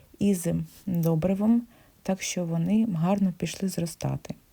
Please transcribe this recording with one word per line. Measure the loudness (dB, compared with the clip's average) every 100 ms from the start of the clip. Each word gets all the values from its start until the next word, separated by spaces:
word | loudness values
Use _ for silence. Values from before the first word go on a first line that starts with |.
| -16 -2
із | 0 2 0 -2 -4 -10 -4
добривом, | 0 2 2 0 2 4 2 0 -12 _ _
так | -4 -4
що | -4 -4
вони | -2 0 2 2 2
гарно | 0 2 2 0 0
пішли | -6 -4 -4
зростати. | -4 -6 -4 -4 -4 -8 -16 _